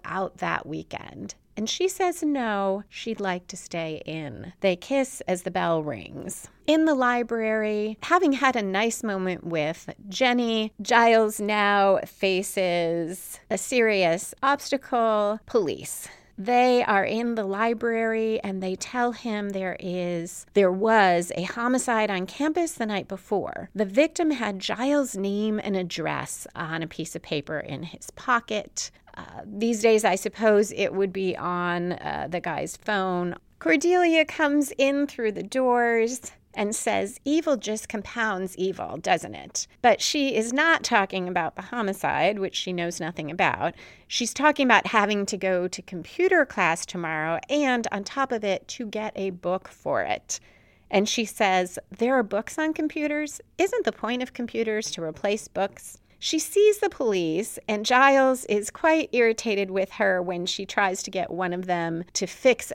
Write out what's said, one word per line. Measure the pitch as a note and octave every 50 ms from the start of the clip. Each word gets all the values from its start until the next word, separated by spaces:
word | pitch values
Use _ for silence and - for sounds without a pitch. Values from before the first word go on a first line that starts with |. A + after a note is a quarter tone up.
| -
out | - E3 F#3+ F#3+ - -
that | - - E3+ E3 - -
weekend. | - D#3 D#3+ D#3 - - - - - - - G3+ G3+ - _ _ _ _
And | - G#3+
she | A3 - - F4+
says | F#4+ - - F#4+ F4+ E4+ -
no, | D#4+ D4+ C#4+ C4+ A#3+ A3 G#3 G3 G3 G3 F#3+ G3+ G3+
she'd | _ - - - A#3 A3 -
like | G3+ F#3+ F3+ F3+ F3+
to | - -
stay | - - - - E3+ E3 D#3+ D#3 - -
in. | - D#3 D#3+ D3+ C#3 A2 - - F3 - _
They | - F#3+ F3+
kiss | F3+ - - C4+ C#4 C4 - - - -
as | - F3+ F3+
the | - F#3+
bell | F3 F#3+ F3 E3+ E3 D#3+
rings. | D3+ D3+ B2+ G2+ D#2+ - - C#3+ - F#3 - - - - - _ _
In | - D4+ D#4+ D#4+
the | D#4+ D4
library, | B3+ B3+ B3 A#3+ A#3+ A#3 A#3 A#3 A3+ A3 A3 G#3+ A3 G#3+ G#3+ G#3+ G#3 G#3 G#3+ A3 - -
having | - E4 F4+ F4+ D4 C4+
had | B3 C#4+ C4 C4
a | A#3+
nice | G#3 F#3+ F#3+ G3 A3+ A#3 A3 -
moment | - G#3+ G3 F#3+ F#3 F#3 F3+ - -
with | E3+ E3+ D#3 D3 D#3 E3 - - - - - -
Jenny, | G3+ F#3 - C4 B3 B3 B3 A#3+ A3+ A3+ A3 A3 G#3+ - -
Giles | G3+ - B3 A#3 A#3 A#3 A3+ A3+ A3 G#3+ G#3+ -
now | G#3 G#3 G#3+ G#3 G3+ G3+ G3+ G3+ G3 G3 F#3+ - -
faces | - - - - F#3+ F#3+ F3+ G3 - - G3 F#3 F3+ F3 F3 E3+ E3 E3+ E3+ E3+ D#3 F#3 - - - - - - -
a | A3
serious | G#3+ - - C4 B3 A3+ A3 G#3 F#3+ F3+ E3 E3 F#3+ - - - - -
obstacle, | C4+ C#4+ C#4 - - D4 C4 - - C4 A#3+ A3+ A3+ G#3+ G#3 G#3 G3+ G#3+ A3 -
police. | - - A3+ F#3 C#3+ - - - - - - - - - - _ _ _
They | - G3 A#3 B3 B3 B3 B3+ B3 B3 -
are | - G#3 G3 F#3
in | - A3 A3 A#3+ A#3 A#3
the | A3 G#3
library | F#3+ G3 G3+ A3 A#3 A#3 G#3+ A#3 A#3 A3+ A3+ A3+ A3+ A3+ A3 A3 A3 A3 - -
and | G3+ F#3+ F#3+
they | F#3 F#3 F#3
tell | - - - - B3 A#3+ A#3+ A#3
him | - - A#3 G#3+ G#3 G3+ G3+
there | G3 F#3+ F#3+ F#3 - -
is, | - F3+ F3+ F3+ F3 F3 F3 E3+ E3+ F3+ - - - - -
there | G#3 G3 F3+
was | F3+ F#3+ G#3 A3 A3+ A3 G3 F#3 F3 E3+ F3 F3 -
a | -
homicide | F3+ F3+ - A#3+ A#3 B3 B3+ B3+ - C4 A#3 A3 G#3+ G#3
on | G3 F3+ F#3
campus | - - - C#4+ D#4 D#4 F4+ E4+ D#4+ -
the | - A#3
night | G#3+ G#3 F#3+ -
before. | - G3 F#3 - - G#3+ F#3+ - - - - - - -
The | F#3+ G#3+
victim | F#3+ G3 B3 D4+ D#4+ - - E4+ D#4
had | D4 A#3 A#3 G#3 G3 F#3
Giles' | - - G#3 G#3+ B3 C#4 D4 D4 C#4 A#3 -
name | F#3+ G3 G3 G3 G#3 G#3+ A3 G#3+ G#3+ -
and | G#3 G3
address | F#3+ F#3 E3 - E3+ D#3 D3+ D3 C#3 C3 - - - - - -
on | - E3+ D#3 D#3+ E3 E3
a |
piece | D#3+ - - D#3 - -
of | E3 -
paper | - E3 D3 C#3 - D#3
in | D3 - - C#3+ C3
his | E3 D#3+ - - - -
pocket. | - - - - B3 A#3 - - A3 G#3 - - - - - - - _ _ - -
Uh, | - - - - - -
these | G#3+ G#3 G3+ A3+ A#3 A#3+ G#3
days, | G#3+ A3+ A3 G#3+ A3
I | G3 F3+
suppose | G3 - G#3 - - A3+ A3 G#3 G3+ G#3+ G3 -
it | - G3+ - -
would | F#3+ G3 F#3+
be | F3+ G3 F#3+ F#3 E3+
on, | - - F3 F3+ F3 F3 F3 F3 F3 F3 F3+ E3+
uh, | - - D3+ D3 - - E3
the | F3+ F3
guy's | - E3+ D#3 C#3 - F3 -
phone. | - - - G#3 G3 F#3+ F#3 F3+ F3 F3 F3 F3 - _ _ _
Cordelia | - - E4 D#4+ D4 F4 F4 F4+ F4+ F4 E4+ E4 D#4+ D#4
comes | D#4 - - D#4 C#4+ C#4+ D4 C#4+ - -
in | - C4+ C4+ C#4 C#4+ C#4+
through | C#4 - - A#3 G#3+
the | G3+ E3+
doors | F3 G#3 - C4 C4 B3 A#3+ A#3+ A#3 A#3 A#3 A3+ A3+ A#3 B3+ - - - - - _ _ -
and | - G#3 G3+ A3
says, | - - A#3 G3+ G3 F#3+ G3+ B3 - -
"Evil | C4+ D4+ E4 D#4+ D#4+ C#4
just | G#3+ - - G#3+ G#3+ - -
compounds | - G#3 G3 - - A#3+ A3+ A3 G3 F#3 F#3+ F#3 -
evil, | - F#3 F#3+ F3 F#3 F2+ - A2
doesn't | D#3+ - F#3+ F#3 E3 - G2 G#2
it?" | C#2+ C#2 - - - - - _ _
But | - A#3+ G#3 -
she | - - - D4 C#4 C4+ A#3
is | A3 A3 A#3 B3
not | C#4 D#4 E4 E4 D#4+ -
talking | - A#3+ G#3 F#3+ F#3+ G3 F#3+ F3+
about | F3+ F#3 F3+ D#3+ - -
the | - F#3+
homicide, | - B3 B3 G#3+ G3 F#3+ F#3+ - C#3 C#3 C#3 D#3 F#3 G#3+
which | G3+ F#3+ - -
she | - - F#3+
knows | F3+ F3 E3+ E3+ F3 -
nothing | E3 D#3+ F3 - D#3 D3
about. | E3 F#3+ F#3 D3 - F#2 A#2 E3+ - - - - - - _
She's | - - - B3 A3+ -
talking | - C#4 D4+ D4 D4 C#4
about | B3 A3 G3 -
having | - - A3 G3+ G3+ G#3+ G3+ G3+
to | - G#3+
go | F#3 G3 F#3+ F#3 F3+ F3+
to | F3+ - -
computer | - - F#3+ E3+ - - - - F4+ F#4 F#4+ E4+ C#4
class | - - G#3 F#3 D#3+ E3 - -
tomorrow | - - F3+ E3+ D#3+ D#3+ D#3 D#3 D#3+ E3+ D#3 - -
and, | C#4 D4 D4 C4 B3 A#3+ A3+ -
on | - G3 G3+
top | - - C#4 C4+ -
of | B3 A3 G#3+
it, | G3+ F#3 - -
to | - - - A#3+
get | G#3 - G#3+ G#3+ G#3+ -
a | G#3 G3 G3
book | F3+ F3 - F3 F#3 F#3+ -
for | - - _ - - C#3 G#2+ E2
it. | C#2+ - - - - - - - - - _ _ _ _ _ _ -
And | - G3 G#3 A3
she | - B3 A3
says, | G3 - - A3 F#3+ F#3 F#3 F#3 F3 - - - -
"There | - - A#3 B3 C4+
are | B3+
books | A3+ G3 G3+ G3+ - - - -
on | D#4 D#4
computers. | D#4 - D#4 D4 - D#4+ D4 D4 D4+ D4+ D4+ C#4+ - - - _ _
Isn't | - F4 G4 B4+ A#4+ F4
the | A3+
point | - - - A3 B3 B3
of | B3+ B3 -
computers | - A#3+ A3 - A3+ A3+ A3 G#3+ G#3+ A3 -
to | - F3+
replace | E3 D#3+ E3 - - G3+ G#3 A3 -
books?" | - - F3+ G3 G3 - - - - - - _ _ _ _
She | - - D#4+ D#4
sees | - - - G4+ G#4 G#4+ G#4 -
the | G#4 F#4+
police, | - - C#4 A3+ G3+ F#3 E3+ D#3+ D#3 F3 A3+ - - - -
and | - G#3+ G#3 A3
Giles | - B3 B3+ C4+ C#4 C4+ C4+ C4 C4 C4 B3+ -
is | - G#3 G#3 G3+ -
quite | - - - D#4+ D#4+ D#4+ D4 -
irritated | - B3 A#3+ A3+ A3+ A3+ - A#3 G#3 G3+ G3 F#3+
with | F#3+ G3 F#3+ -
her | - - G#3+ G3 F#3 F3+
when | F3+ F#3 F3+ F3 F3
she | F#3+ - - G3
tries | - - G#3 G3+ F#3+ F#3 F#3+ -
to | G3+
get | F#3+ F#3 - -
one | E3+ F3 F#3 F3 F3
of | F3+ F#3
them | F#3 F3+ F3 E3 E3 E3 E3 F3 - -
to | - G3
fix | E3+ - - - C4 A#3 - - -